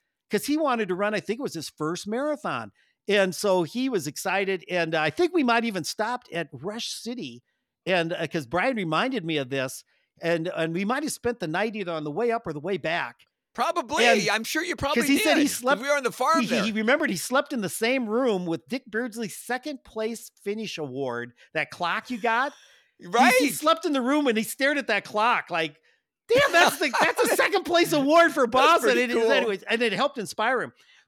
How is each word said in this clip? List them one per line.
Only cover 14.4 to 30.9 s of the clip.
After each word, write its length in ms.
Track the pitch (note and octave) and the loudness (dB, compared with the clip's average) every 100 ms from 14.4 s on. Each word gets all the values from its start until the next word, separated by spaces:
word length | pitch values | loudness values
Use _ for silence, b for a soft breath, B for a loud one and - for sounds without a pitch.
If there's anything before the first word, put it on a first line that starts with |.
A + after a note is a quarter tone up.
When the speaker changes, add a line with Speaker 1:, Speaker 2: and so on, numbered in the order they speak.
Speaker 2:
sure 180 | A3+ D#4 | -2 -4
you 120 | F4 D4+ | -4 -4
probably 260 | C#4 C4 | -2 0
Speaker 1:
'cause 60 | C4 | 2
he 100 | C#4+ | 2
Speaker 2:
did. 40 | |
Speaker 1:
said 120 | G#4+ D#4+ | 4 4
he 120 | D4 | 2
slept 340 | - B3 C4+ | 0 0 0
Speaker 2:
We 60 | C#4 | 0
were 80 | C#4+ | 0
on 80 | |
the 80 | B3 | -2
farm 300 | - C4 D#4+ | -2 2 2
Speaker 1:
he, 40 | A3+ | 2
he, 100 | A3+ | 0
Speaker 2:
there. 100 | G#3 | 0
Speaker 1:
he 60 | |
remembered 380 | G#3+ G#3+ D4 C#4+ | 0 2 2 0
he 60 | F#3 | -2
slept 360 | - C4 C#4+ | -2 -2 -2
in 100 | C4+ | -4
the 60 | F#3 | -4
same 380 | - A3+ C4 A3+ | -2 0 0 0
room 380 | A3+ C4 F#3+ F3 | 0 2 2 0
with 220 | E3 - | -4 -4
Dick 160 | C4 A3+ | -8 -6
Beardsley's 480 | G#3+ B3 A3 G#3 - | -6 -6 -6 -8 -8
second 460 | - B3 D4+ C4+ | -8 -8 -6 -10
place 460 | - A3 A3 A3+ - _ | -10 -6 -6 -6 -12 _
finish 340 | G3+ G#3+ G#3 - | -8 -6 -6 -8
award, 540 | D3 B2+ C3 A#2 A#2+ b b | -8 -4 -4 -4 -8 b b
that 180 | D#3 D3 | -6 -6
clock 400 | - F3 G3 - | -4 -4 -2 -6
you 80 | B3 | -4
got. 360 | A3+ A3+ C#4 - b b b _ | 0 0 -2 -6 b b b _
He, 100 | - | -2
Speaker 2:
Right. 220 | A3 D#4+ | 4 6
Speaker 1:
he 160 | B4+ D4 | 6 2
slept 340 | E3 D4+ D#4+ | 0 2 2
in 80 | E4+ | 0
the 80 | C#4 | 0
room 280 | A#3+ D4 C#4 | 2 2 2
and 100 | A3 | 0
he 60 | |
stared 340 | A3 - C4+ D4 | -2 -2 0 0
at 80 | A3 | 0
that 180 | G3+ | -2
clock 460 | - G#3+ A3+ G3 - | -2 0 2 2 0
like, 300 | E3+ D#3+ - _ _ _ _ - | -4 -4 -6 _ _ _ _ 2
"Damn, 240 | A#4+ C#5+ | 4 6
that's 260 | E4+ D4 C#4+ | 6 4 4
the, 120 | D4 | 0
Speaker 2:
<laughs> 100 | A4 | 2
Speaker 1:
that's 200 | E4+ B4 | 2 2
a 60 | D#4+ | 2
second 360 | - - F#4 | 2 2 0
place 280 | D#4 E4+ E4+ | 2 2 4
award 400 | D#4 C4+ E4 E4+ | 2 4 6 6
for 140 | D4+ A#3+ | 4 2
Speaker 2:
That's 220 | B3+ D4 | 4 6
Speaker 1:
Boston." 160 | E4+ B3 | 6 4
Speaker 2:
pretty 60 | A#3+ | 2
Speaker 1:
And 120 | B3 | 2
it 80 | - | 2
was 100 | A3+ | 2
Speaker 2:
cool. 20 | |
Speaker 1:
anyways, 340 | C4+ A#3 F#3+ | 2 2 -2
and 180 | - A3+ | -4 -2
it 100 | A#3 | 0
helped 260 | F#3+ C#4+ B3+ | 0 -2 -2
inspire 440 | F#3+ - A3 B3 | -8 -4 -2 0
him. 100 | C#3 - b | -4 -10 b